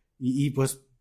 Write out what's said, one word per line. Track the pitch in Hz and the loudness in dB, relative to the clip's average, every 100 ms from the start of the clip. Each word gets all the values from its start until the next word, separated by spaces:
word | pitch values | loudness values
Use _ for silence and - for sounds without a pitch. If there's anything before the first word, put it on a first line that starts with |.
| _ - | _ -6
Y, | 127 135 143 | -2 0 0
y | |
pues | 131 135 - _ _ | 0 -2 -2 _ _